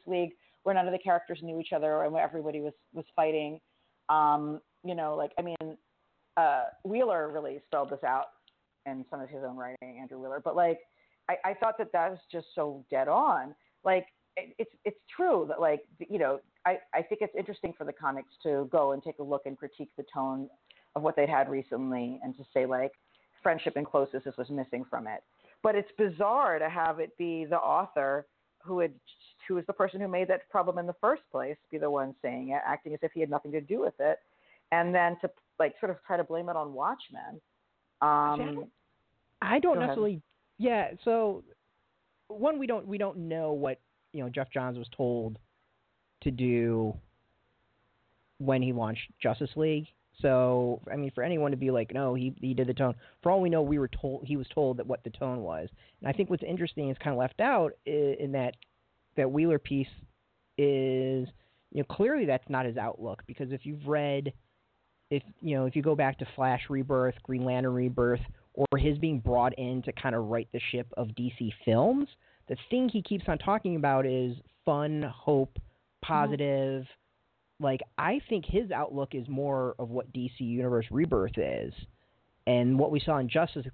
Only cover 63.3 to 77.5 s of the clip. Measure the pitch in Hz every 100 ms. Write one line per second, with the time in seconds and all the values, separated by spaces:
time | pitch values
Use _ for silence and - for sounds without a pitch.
63.3 | 123 131 131 147 147 143 151 147 139 139
64.3 | - _ _ _ _ _ _ - 143 -
65.3 | - 165 139 131 151 147 147 135 135 -
66.3 | - 131 123 - 139 131 131 127 123 -
67.3 | 131 127 127 131 123 123 123 120 120 -
68.3 | - _ - 139 139 143 147 160 143 113
69.3 | 120 123 - 127 127 123 - 135 117 107
70.3 | 117 110 123 - 123 120 - 113 110 123
71.3 | - 113 - - 113 175 269 285 - _
72.3 | _ - 131 - 247 254 214 - 202 -
73.3 | 156 - 214 196 165 143 135 135 127 127
74.3 | 123 - _ - 143 151 151 147 - -
75.3 | 143 135 - - _ _ - - 156 143
76.3 | 143 143 139 135 135 131 - _ _ _
77.3 | _ _